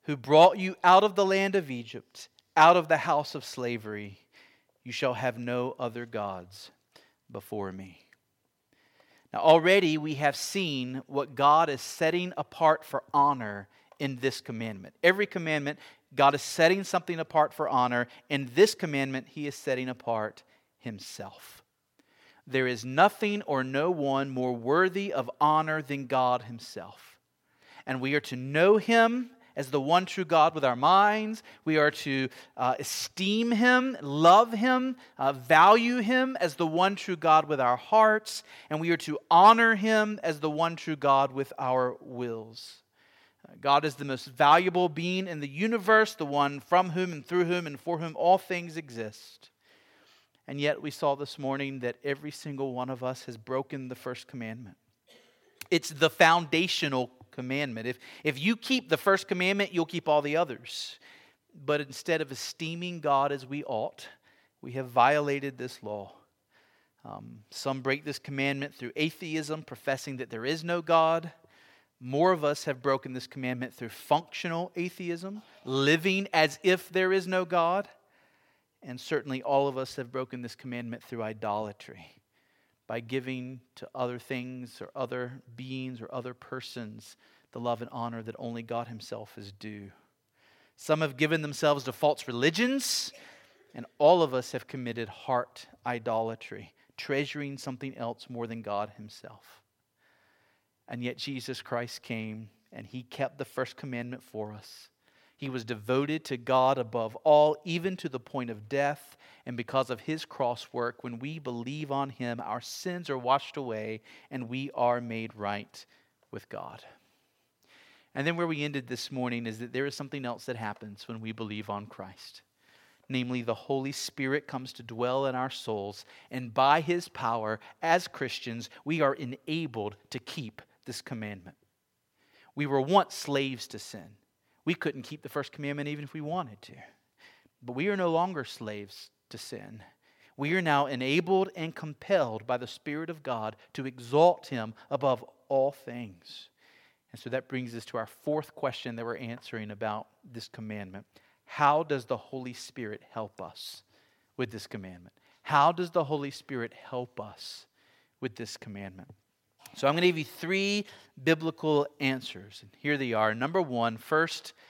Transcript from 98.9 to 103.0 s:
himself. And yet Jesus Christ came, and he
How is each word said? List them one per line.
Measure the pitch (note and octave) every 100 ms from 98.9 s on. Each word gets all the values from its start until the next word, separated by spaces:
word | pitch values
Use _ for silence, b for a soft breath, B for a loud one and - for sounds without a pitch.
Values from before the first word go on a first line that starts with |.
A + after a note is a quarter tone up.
| G#2+
himself. | G#2+ - - A2+ - - _ _ _ _ _ _ _ _ _ _ _ _ -
And | A#2+
yet | B2 -
Jesus | C#3+ C3 C3+ B2+
Christ | - A#2+ A#2+ -
came, | - A2+ A2 G#2+ A2 _ _
and | -
he | G#2 B2+